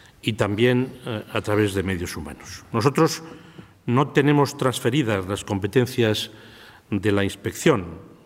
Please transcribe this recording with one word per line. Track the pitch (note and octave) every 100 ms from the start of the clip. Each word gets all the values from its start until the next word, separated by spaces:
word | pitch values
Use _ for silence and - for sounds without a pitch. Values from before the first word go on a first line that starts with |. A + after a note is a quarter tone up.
| - _
y | A#2
también, | G#2+ G2+ G#2 B2 B2 C3 - C3
eh, | G#2+ -
a | G#2+
través | G#2+ G#2 G#2
de | F#2+
medios | F2+ F2+ F2 -
humanos. | D2 C#2 - - -
Nosotros | A2+ C3+ D3 D#3+ - - - - - - _ -
no | B2 D3
tenemos | D3+ C#3 D3 C3+ -
transferidas | C3 - A#2+ D3+ A2+ G2+ F#2
las | G2+
competencias | - G2 G2+ B2+ B2 - A2 G#2+ - - - - - - _
de | G2+ G#2
la | G2+
inspección, | G2 - G#2+ - E3 A#2 E2+ E2 - -